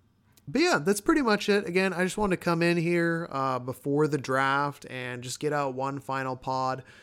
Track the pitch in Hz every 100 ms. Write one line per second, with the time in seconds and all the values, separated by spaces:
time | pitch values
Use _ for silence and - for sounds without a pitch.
0 | _ _ _ _ - 196 349 220 160 208
1 | - 320 240 202 - 202 185 180 190 170
2 | 185 214 208 170 175 165 170 170 165 175
3 | 170 165 170 135 135 127 123 123 143 143
4 | 151 147 123 131 135 139 143 135 - 127
5 | 127 123 123 - 147 147 143 127 135 139
6 | - 135 131 127 - 131 131 131 - -